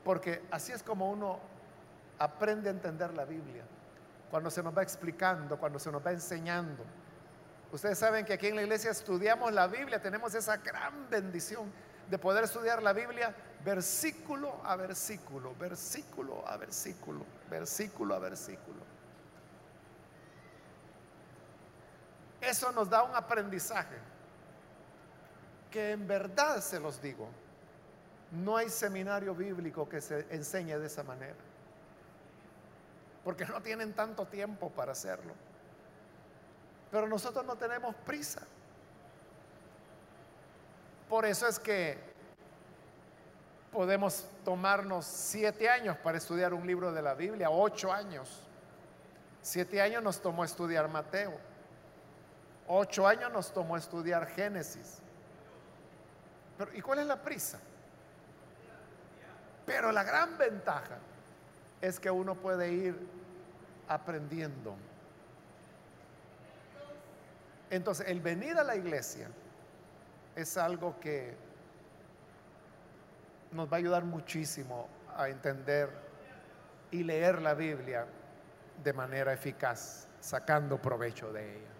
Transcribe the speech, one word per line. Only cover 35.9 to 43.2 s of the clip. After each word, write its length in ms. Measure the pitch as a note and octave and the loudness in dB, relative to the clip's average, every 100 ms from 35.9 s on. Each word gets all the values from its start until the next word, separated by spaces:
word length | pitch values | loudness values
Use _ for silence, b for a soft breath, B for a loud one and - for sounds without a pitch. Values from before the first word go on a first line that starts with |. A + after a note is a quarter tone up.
| - - - - - - - - - - | -20 -20 -20 -20 -20 -20 -20 -20 -20 -2
Pero 160 | G#3 A3 | 0 2
nosotros 380 | G#3+ B3 C4 B3+ | 0 0 -2 -2
no 100 | A#3+ | -2
tenemos 400 | A#3 A#3+ A#3+ G#3+ | -2 -2 -4 -6
prisa. 460 | - D4 D4 - - - - - - - - - - - - - - - - - - - - - - - - - - - - | -6 -4 -4 -8 -12 -20 -20 -20 -20 -20 -20 -20 -20 -20 -20 -20 -20 -20 -20 -20 -20 -20 -20 -20 -20 -20 -20 -20 -20 -20 2
Por 160 | A3 A3 | 4 4
eso 220 | G3 A#3 | 4 2
es 100 | - | 2
que 400 | - G3+ E3 C#3 - - - - - - - - - - - - | 2 2 2 -2 -10 -18 -20 -20 -20 -20 -20 -20 -20 -20 -20 -20